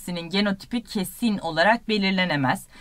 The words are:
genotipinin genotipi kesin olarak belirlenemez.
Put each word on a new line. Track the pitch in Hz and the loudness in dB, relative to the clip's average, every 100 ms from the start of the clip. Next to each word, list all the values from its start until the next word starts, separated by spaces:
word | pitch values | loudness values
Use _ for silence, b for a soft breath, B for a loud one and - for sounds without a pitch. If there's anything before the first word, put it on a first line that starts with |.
| - | -8
genotipinin | 175 165 | -8 -2
genotipi | 190 208 196 - 240 | 0 0 -2 -4 -6
kesin | 233 214 185 - 233 202 | -4 -6 -6 -2 0 0
olarak | 165 160 185 226 - | -2 2 4 4 2
belirlenemez. | 214 190 190 180 151 131 190 - B | 0 2 2 0 0 0 0 -4 B